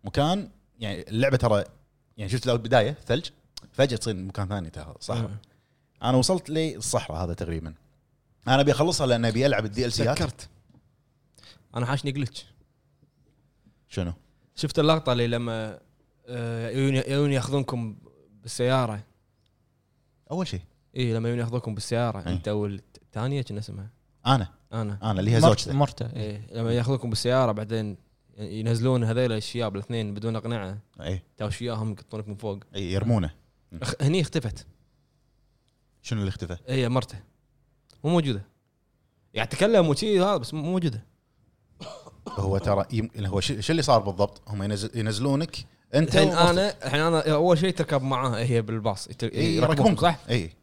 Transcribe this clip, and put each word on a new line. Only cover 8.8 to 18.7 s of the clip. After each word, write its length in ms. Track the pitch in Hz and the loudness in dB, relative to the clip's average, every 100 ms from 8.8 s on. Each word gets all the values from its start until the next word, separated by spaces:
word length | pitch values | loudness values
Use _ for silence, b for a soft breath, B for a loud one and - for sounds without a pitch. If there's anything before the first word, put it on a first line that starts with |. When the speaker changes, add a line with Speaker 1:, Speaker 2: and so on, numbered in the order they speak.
| 160 165 135 | 2 2 2
Speaker 1:
لأن 180 | 117 117 | 2 2
أبي 200 | 113 139 | 2 2
ألعب 200 | 107 110 | 2 -2
الدي 200 | 104 123 | -2 -2
ال 80 | |
سيات. 240 | 113 113 147 | 0 0 0
Speaker 2:
تذكرت. 320 | 156 - - - _ _ _ _ _ _ _ _ B B B 117 | -2 -6 -20 -20 _ _ _ _ _ _ _ _ B B B -6
أنا 100 | 120 | -4
حاشني 260 | 139 143 | -4 -4
جلتش. 340 | 135 127 - - _ _ _ _ _ _ _ _ _ _ _ _ _ _ | -4 -6 -8 -20 _ _ _ _ _ _ _ _ _ _ _ _ _ _
Speaker 1:
شنو؟ 260 | - 87 85 _ _ _ - | -6 -4 -6 _ _ _ -6
Speaker 2:
شفت 240 | 151 - | -4 2
اللقطة 320 | 151 160 143 | 4 4 2
اللي 160 | 123 120 | 0 0
لما، 520 | 120 120 113 110 85 _ _ _ _ - | 0 -2 -6 -8 -10 _ _ _ _ -12
آه، 420 | 120 117 117 117 | -8 -6 -6 -4
يجون، 260 | 123 135 135 | 0 2 2
يجون 360 | 131 139 147 | 0 2 2
ياخذونكم 640 | 135 120 139 127 123 113 101 - _ _ 104 | 2 0 -2 -2 -4 -6 -10 -20 _ _ -20
بالسيارة؟ 640 | 113 - 123 | -14 -2 2